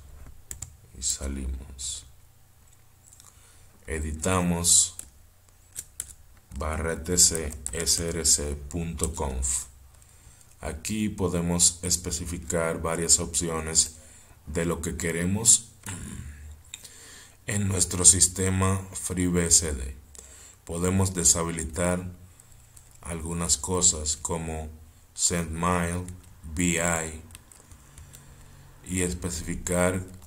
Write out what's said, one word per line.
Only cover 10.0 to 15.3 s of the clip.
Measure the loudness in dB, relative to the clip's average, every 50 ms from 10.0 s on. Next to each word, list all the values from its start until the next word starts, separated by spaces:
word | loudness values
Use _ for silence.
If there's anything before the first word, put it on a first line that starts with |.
| -20 -20 -20 -20 -20 -20 -20 -20 -20 -20 -16 -10
Aquí | -8 -8 -8 -6 -6 -4 -2 0 0 0
podemos | 0 0 0 0 2 2 2 2 4 4 4 4 2 2
especificar | -2 -2 0 0 -2 -4 -4 -4 -4 -6 -6 -6 -4 -2 0 0 0 0 -2 -2
varias | -2 -2 0 0 2 4 4 4
opciones | 2 0 -2 -2 -2 0 -2 -2 -2 0 2 2 2 2 0 -16 -20 -20 -20 -20 -20 -20 -20 -20 -12
de | -6 -2 0 0
lo | 0 0 -2
que | -2 -6 -4
queremos | -2 -2 -2 0 0 0 0